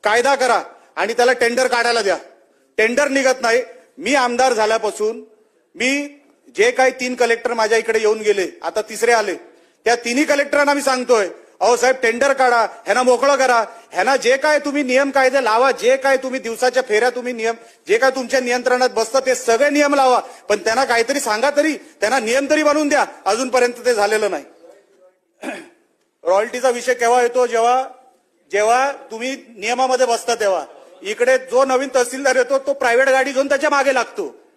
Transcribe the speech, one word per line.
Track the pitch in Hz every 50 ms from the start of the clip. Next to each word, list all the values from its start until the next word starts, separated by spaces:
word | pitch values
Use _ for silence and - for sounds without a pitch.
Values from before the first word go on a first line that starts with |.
| -
कायदा | 208 214 240 240 269 277
करा | 254 262 247 226 185 147 - - - _ _ _
आणि | 151 180 214 226
त्याला | 233 240 254 247
टेंडर | 240 240 233 240 247 262
काढायला | 247 247 240 233 240 233 226
द्या. | 202 196 175 - - - - _ _ _ _ _ _ _ _
टेंडर | - 220 226 247 262 294
निघत | 277 269 269 262 262 254 254
नाही. | 226 226 226 254 233 - - - _ _ _
मी | - 175 220 285
आमदार | 277 247 240 240 240 262 254 240
झाल्यापासून | 214 214 214 220 226 214 208 196 - 214 214 233 247 - _ _ _ _ _ _ _ _ _ _
मी | 165 233 262 269 285 285 285 285 _ _ _ _ _ _ - _
जे | - 208 247
काही | 247 254 262 254
तीन | 254 254 254 247 254
कलेक्टर | 247 240 233 233 233 233 240 240
माझ्या | 226 220 208 226
इकडे | 226 233 226 220 220
येऊन | 220 208 220 220
गेले, | 214 208 196 190 180 151 - -
आता | - 165 170 214
तिसरे | 208 - 220 202 226 233
आले, | 240 220 214 190 165 - - - _ _ _ _ _ _ _
त्या | 220 240
तिन्ही | 233 - 233 240 269 302
कलेक्टरांना | - 294 285 285 277 - 285 285 277 285
मी | 285
सांगतोय, | 285 269 262 254 247 240 247 220 196 170 - - - _ _ _
"अहो | 180 220 247
साहेब, | 233 240 262 262 262 -
टेंडर | 226 226 240 269 277 269
काढा, | 262 262 247 240 233
ह्यांना | 226 - - - - - 208 247 254
मोकळं | 247 247 240 262 277 285
करा, | 262 262 254 247 233 214 - - - - _
ह्यांना | - 170 196 254 277
जे | 247 - 233 262
काय | 269 285 302 302 285
तुम्ही | 294 294 269 294 285
नियम | 247 254 262 285 277
कायदे | 262 277 262 262 254 277 254
लावा, | 214 214 233 262 269
जे | 247 - 208 240 262
काय | 269 269 277 269
तुम्ही | 262 262 262 247 262
दिवसाच्या | 262 233 226 - 247 254 254 262 254
फेऱ्या | - 214 214 233 254
तुम्ही | 247 247 240 247 247
नियम, | 226 220 226 226 226 - - _ _ _
जे | - 202
काय | 226 254 269
तुमच्या | 262 262 247 233 269 262
नियंत्रणात | 254 247 240 247 247 254 254 247 262 247
बसतं | 196 220 220 220 - 269
ते | 262 262 254
सगळे | 247 - - 226 226 285 294
नियम | 285 294 294 285 285
लावा, | 277 269 254 247 214
पण | - - - - - - 208
त्यांना | 208 175 220 226 254 269
काहीतरी | 247 240 233 226 240 277 285
सांगा | - 233 214 214 240 294
तरी, | 285 285 302 311 285
त्यांना | 202 - - _ _ 196 214 240 269
नियम | 220 220 240 269 277 269
तरी | 302 302 302
बनवून | 294 285 311 302 285
द्या." | 294 269 208 - - - -
अजूनपर्यंत | 190 208 233 262 254 247 254 240 240 240 240 240
ते | 247 247
झालेलं | 202 202 202 220 214 220 202
नाही. | 175 147 139 - - _ - - - _ _ _ _ _ _ _ _ _ _ _ _ _ -
<clears throat> | 285 214 175 - - _ _ _ _ _ _ _ _ _ _ -
रॉयल्टीचा | 165 185 196 220 240 233 247 240 262
विषय | 240 247 233 262 254
केव्हा | 247 233 233 240 254
येतो? | 240 240 240 254 247
जेव्हा, | 233 220 226 226 240 247 262 262 - - - _ _ _ _ _ _ _ _ _ _
जेव्हा | 190 202 208 220 233 254 269 285
तुम्ही | 277 277 - - 220 226 240 262 269 - - - 233
नियमामध्ये | 202 202 220 247 240 262 254 254 247 254
बसता | 233 233 220 - 233 233
तेव्हा. | 208 214 196 185 160 139 - - - - - - -
इकडे | - 196 214 - 240 247 262
जो | 254 254 - 220 254 269
नवीन | 262 262 254 277 262 254
तहसीलदार | 254 247 247 262 262 285 262 254
येतो, | 262 247 247 277
तो | 269 277 294 277
प्रायव्हेट | 277 262 240 233 247 269 269
गाडी | 262 269 262 277
घेऊन | 262 262 277 269
त्याच्या | 285 269 302 302
मागे | 285 277 269 277 269
लागतो | 247 226 - - - 175 131 - - _ _ _